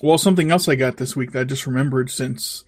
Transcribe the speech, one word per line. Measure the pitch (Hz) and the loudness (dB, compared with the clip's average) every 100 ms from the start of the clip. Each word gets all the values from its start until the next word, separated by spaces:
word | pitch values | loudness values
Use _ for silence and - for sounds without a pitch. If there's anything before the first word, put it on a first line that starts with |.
Well, | 147 160 | 2 4
something | 196 180 156 | 4 4 4
else | 175 170 | 2 2
I | 135 | 2
got | 131 - | 2 -2
this | 127 - | -6 -4
week | 127 | -4
that | 131 | -4
I | |
just | 127 135 - | -4 -4 -4
remembered | 127 139 127 127 | -2 0 0 -2
since, | - 131 117 - - | -4 -6 -6 -10 -12